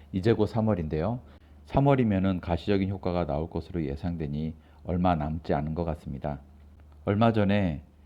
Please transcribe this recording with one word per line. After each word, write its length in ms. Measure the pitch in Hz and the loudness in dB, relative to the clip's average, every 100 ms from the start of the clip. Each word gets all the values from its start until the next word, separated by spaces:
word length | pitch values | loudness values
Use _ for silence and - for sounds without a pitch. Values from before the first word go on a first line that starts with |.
| - | -8
이제 220 | 98 107 | 0 2
곧 140 | 107 104 | 2 2
삼월인데요. 720 | 113 110 95 78 78 90 123 - - - - - | 2 0 0 -2 -2 -2 -4 -10 -20 -20 -20 -2
삼월이면은 760 | 135 139 131 117 95 95 90 | 2 4 4 4 2 2 0
가시적인 500 | - 85 - 101 95 | -2 -2 2 0 0
효과가 380 | 95 92 87 78 | -2 -2 -2 0
나올 200 | 71 82 | -2 -4
것으로 380 | 85 - 87 71 | -6 -6 -4 -4
예상되니 720 | 71 87 82 76 71 80 80 - - - | -4 -6 -4 -4 -4 -6 -8 -16 -14 -6
얼마 280 | 87 90 | 0 2
남지 400 | 82 78 80 - | 2 -2 -4 -2
않은 220 | 76 76 80 | -2 -2 -4
것 80 | 82 | -4
같습니다. 540 | 78 - 67 78 71 - - - - - - - | -4 -8 -8 -6 -8 -12 -20 -20 -20 -20 -8 -2
얼마 260 | 104 117 | 2 4
전에 520 | 107 98 101 92 71 - - | 4 2 2 2 -2 -8 -20